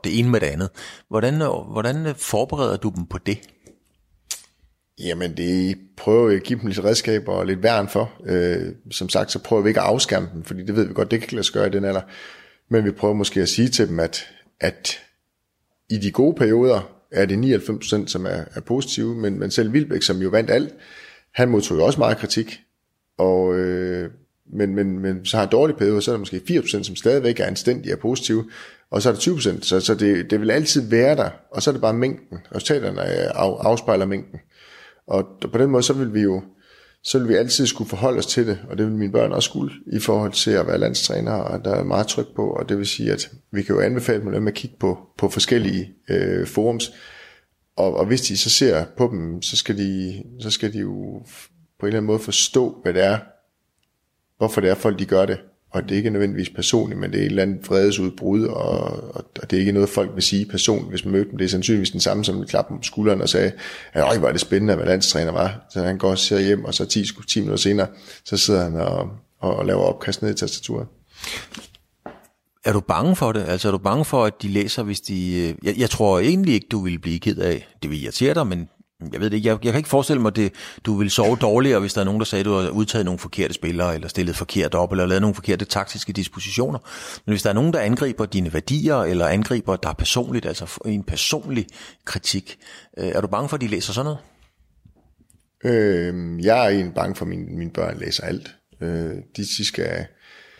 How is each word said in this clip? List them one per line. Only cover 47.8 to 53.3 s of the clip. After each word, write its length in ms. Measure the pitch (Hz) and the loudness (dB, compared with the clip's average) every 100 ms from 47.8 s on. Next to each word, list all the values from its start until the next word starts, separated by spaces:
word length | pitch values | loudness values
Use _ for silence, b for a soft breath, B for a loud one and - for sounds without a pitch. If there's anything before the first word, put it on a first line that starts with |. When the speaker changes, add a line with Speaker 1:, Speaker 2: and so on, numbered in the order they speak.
| 95 76 | 0 2
Speaker 2:
og 100 | 95 | 0
hvis 140 | 123 | 0
de 160 | - 98 | 0 -2
så 140 | - | 0
ser 340 | - 131 80 82 - | 4 4 4 0 0
på 100 | 123 | 0
dem, 300 | 104 82 85 | 0 -4 -6
så 140 | - - | -4 -4
skal 220 | - 101 | -2 -2
de, 440 | 98 95 92 98 107 123 | -2 -2 -4 -8 -14 -12
så 100 | 110 | -6
skal 220 | - 110 | -2 -2
de 60 | 107 | -2
jo 440 | 98 98 101 101 - - - _ _ _ | -6 -6 -10 -12 -16 -20 -20 _ _ _
på 60 | 101 | -2
en 20 | |
eller 80 | 110 | 0
anden 100 | 107 | 2
måde 120 | 110 | 0
forstå, 600 | 107 98 - 135 127 - | 0 0 2 4 2 0
hvad 120 | 98 | 0
det 80 | 90 | 4
er, 160 | 95 110 - | 4 2 -4